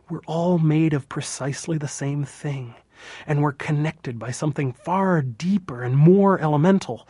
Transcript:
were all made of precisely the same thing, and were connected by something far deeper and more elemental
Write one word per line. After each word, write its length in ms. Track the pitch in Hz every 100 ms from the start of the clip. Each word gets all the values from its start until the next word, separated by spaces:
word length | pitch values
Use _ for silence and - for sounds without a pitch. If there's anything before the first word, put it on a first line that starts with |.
| -
were 100 | 165 -
all 320 | 160 170 175
made 340 | 156 156 160
of 160 | 151 -
precisely 720 | - 127 - 135 135 - 160
the 80 | 147
same 360 | - 139 143
thing, 520 | 139 - 151 135 123 120 _ _ - - -
and 160 | 147
were 100 | 147
connected 680 | 139 - 147 156 - - 117
by 100 | 113
something 440 | 123 156 147 139
far 500 | 120 - 185 190 170
deeper 580 | 131 110 175 202 - 123
and 160 | 123 131
more 420 | 156 196 196 185
elemental 680 | 151 147 175 196 - 110 -